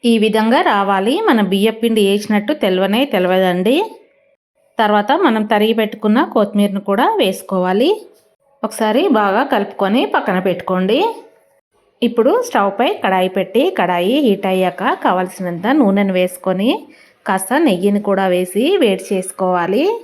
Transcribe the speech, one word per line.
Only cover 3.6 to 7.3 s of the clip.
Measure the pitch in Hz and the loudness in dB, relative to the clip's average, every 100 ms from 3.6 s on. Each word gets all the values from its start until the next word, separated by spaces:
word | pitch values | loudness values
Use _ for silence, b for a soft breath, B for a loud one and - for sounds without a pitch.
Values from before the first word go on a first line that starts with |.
| 190 294 440 - _ _ _ _ _ _ _ - | 0 0 -2 -10 _ _ _ _ _ _ _ -2
తర్వాత | 214 208 208 | 2 2 2
మనం | 311 339 220 214 | 2 2 2 0
తరిగి | 214 214 226 | 0 2 0
పెట్టుకున్న | 214 - 214 220 | -2 -2 0 2
కొత్తిమీరను | 339 262 202 208 202 196 | 2 0 0 0 0 -2
కూడా | 196 196 339 440 | -2 0 0 2
వేసుకోవాలి. | 208 | 0